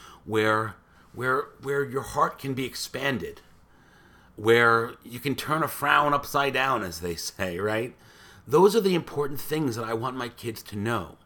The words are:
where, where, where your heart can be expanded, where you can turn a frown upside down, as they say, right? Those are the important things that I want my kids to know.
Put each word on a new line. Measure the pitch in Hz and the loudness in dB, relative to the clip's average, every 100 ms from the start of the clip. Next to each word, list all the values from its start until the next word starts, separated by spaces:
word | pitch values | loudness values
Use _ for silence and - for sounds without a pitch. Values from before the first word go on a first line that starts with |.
| - - - | -20 -18 -2
where, | 107 110 110 110 - _ - - | 2 4 2 0 -8 _ -20 -20
where, | - 127 135 - - | -6 -2 0 -2 -10
where | 131 139 135 | -4 -2 -2
your | 131 | -4
heart | 117 147 160 - | -4 0 0 0
can | 139 | -6
be | 127 127 | -4 -4
expanded, | - - 127 139 117 82 - - - _ - _ - - - - - | -6 -8 -4 -2 -2 -4 -12 -20 -20 _ -20 _ -20 -20 -20 -20 -2
where | 110 117 117 117 117 - | 6 8 8 6 2 -8
you | - 120 | -14 -6
can | 143 | -4
turn | 127 - 156 | -4 -2 -2
a | 143 | -2
frown | - 143 147 147 | -2 2 4 4
upside | 143 - 143 139 | 2 0 0 0
down, | 131 135 123 | 0 0 0
as | 92 80 | -2 -6
they | 87 82 | -6 -6
say, | - - 92 87 | -8 -6 -4 -2
right? | 104 107 123 - - - - - - | -2 -2 -4 -10 -20 -20 -20 -18 0
Those | 147 196 226 | 6 6 6
are | |
the | 190 | 2
important | 175 - 143 143 143 | 0 -2 -6 -4 -6
things | - 156 143 113 | -4 -2 -2 -2
that | 113 | -4
I | 113 | -4
want | 127 127 | -4 -6
my | 120 | -10
kids | - 117 110 | -8 -10 -10
to | - 104 | -10 -4
know. | 107 113 78 - | -2 -2 -4 -14